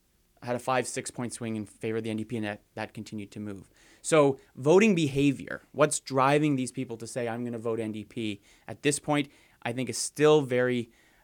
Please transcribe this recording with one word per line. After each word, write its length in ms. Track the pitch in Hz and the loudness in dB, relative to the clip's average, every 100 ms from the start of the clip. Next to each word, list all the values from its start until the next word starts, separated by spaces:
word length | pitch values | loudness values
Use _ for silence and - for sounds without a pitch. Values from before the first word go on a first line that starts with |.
| _ _ _ _ | _ _ _ _
had 120 | 120 | -6
a 60 | 120 | -4
five, 260 | - 127 123 | -2 -2 -2
six 240 | - - | -6 -8
point 220 | - 120 | -6 -8
swing 240 | - 117 110 | -6 -6 -6
in 100 | 101 | -8
favor 320 | - 113 113 | -8 -6 -4
of 60 | |
the 60 | 113 | -4
N 80 | 110 | -4
D 60 | |
P, 120 | 107 117 | -4 -6
and 100 | 107 | -6
that, 160 | 104 _ | -8 _
that 200 | - 107 | -10 -10
continued 360 | 110 104 110 101 | -10 -12 -12 -12
to 80 | 107 | -12
move. 280 | 104 98 - _ _ _ | -12 -12 -16 _ _ _
So 340 | - 160 143 135 _ | 2 4 4 2 _
voting 400 | - 135 180 220 | -4 4 6 6
behavior, 680 | 175 143 135 143 131 - 65 _ | 4 2 2 2 2 -4 -12 _
what's 260 | - 151 - | 0 2 0
driving 580 | - 135 131 147 151 135 | -4 2 4 4 2 0
these 140 | 123 | -2
people 280 | - 120 113 | -6 -8 -10
to 80 | 117 | -10
say, 200 | 131 117 | -6 -4
"I'm 160 | 117 | -4
gonna 160 | 120 117 | -6 -6
vote 220 | 113 113 | -4 -2
N 100 | 107 | -4
D 140 | 107 | -6
P" 380 | 101 - 107 98 _ _ - | -10 -6 -6 -6 _ _ -16
at 140 | 110 | -2
this 160 | 143 143 | 0 0
point, 300 | - 147 143 _ _ _ | 0 0 0 _ _ _
I 100 | 123 | -6
think 160 | 120 120 | -4 -4
is 80 | 113 | -4
still 460 | - - 151 156 | -6 4 6 6
very, 480 | 131 123 123 123 113 _ _ _ | 4 2 2 0 -4 _ _ _